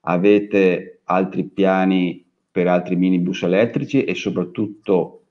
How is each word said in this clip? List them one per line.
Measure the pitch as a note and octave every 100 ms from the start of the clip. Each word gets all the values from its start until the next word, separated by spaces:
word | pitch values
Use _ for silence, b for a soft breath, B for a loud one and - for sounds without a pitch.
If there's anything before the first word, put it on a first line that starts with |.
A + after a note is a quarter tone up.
avete | E2 F2 G2 G#2 G2+ G2+ F#2+ F2 - -
altri | - F#2 F#2 F#2+
piani | D#2+ - F#2+ F#2+ F#2+ F#2+ F2+ E2+ _ _ _
per | F#2+ F2
altri | F2+ F2+
minibus | F2+ F#2 F#2 F2+ F#2
elettrici | F2 F#2 A#2 C3+ C3+ C#3
e | -
soprattutto | F2+ G2+ F2+ F2 - G#2 - - F#2 D#2 - _